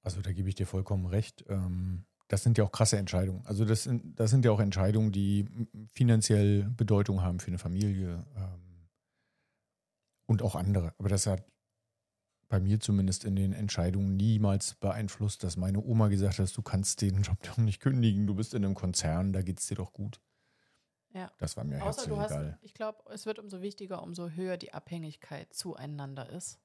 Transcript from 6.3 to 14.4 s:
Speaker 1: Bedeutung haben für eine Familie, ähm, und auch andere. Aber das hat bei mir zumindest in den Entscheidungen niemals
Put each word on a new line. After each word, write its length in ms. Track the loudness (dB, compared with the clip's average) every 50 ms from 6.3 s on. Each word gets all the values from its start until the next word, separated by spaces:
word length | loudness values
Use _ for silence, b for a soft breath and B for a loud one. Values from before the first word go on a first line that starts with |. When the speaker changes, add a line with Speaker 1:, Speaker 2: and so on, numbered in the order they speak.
| 4 6 6 6 4 4 2 0
Speaker 1:
Bedeutung 500 | 0 0 2 4 4 4 4 2 2 0
haben 160 | 2 0 0 -2
für 100 | -4 -4
eine 100 | -6 -4
Familie, 640 | -4 -4 -2 0 0 0 0 -2 -2 -4 -4 -8 -10 -10 -10
ähm, 540 | -10 -10 -10 -10 -14 -18 -20 -20 -20 -20 _ _ _ _ _ _ _ _ _ _ _ _ _ _ _ _ _ _ _ _ _ _ _ _ _ _ _ _
und 160 | 0 2 2
auch 140 | 2 0 -2
andere. 400 | 0 0 2 2 2 0 -2 -6
Aber 140 | _ -2 0
das 160 | 0 2 2
hat 180 | 0 -2 -2 -4 _ _ _ _ _ _ _ _ _ _ _ _ _ _ _ _ _ _ _ _ _
bei 120 | 0 0
mir 200 | 2 2 2 2
zumindest 440 | 2 2 2 2 2 2 0 -2 -2
in 100 | -2 0
den 160 | 0 0 0
Entscheidungen 640 | 0 -2 -4 -4 -2 0 0 0 0 0 0 0 2
niemals 580 | 2 2 4 4 4